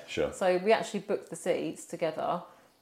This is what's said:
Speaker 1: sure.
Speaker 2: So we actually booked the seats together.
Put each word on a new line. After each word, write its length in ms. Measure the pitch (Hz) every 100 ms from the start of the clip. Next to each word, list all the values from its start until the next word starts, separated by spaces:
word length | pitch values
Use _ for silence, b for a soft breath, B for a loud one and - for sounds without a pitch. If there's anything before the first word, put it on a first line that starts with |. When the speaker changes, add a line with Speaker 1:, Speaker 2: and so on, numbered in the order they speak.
| -
Speaker 1:
sure. 240 | - 73
Speaker 2:
So 280 | - 185 180
we 80 | 190
actually 280 | 220 - 202
booked 280 | - 196 -
the 40 | 165
seats 500 | 190 151 151 - -
together. 580 | 170 165 156 147 170 - b b b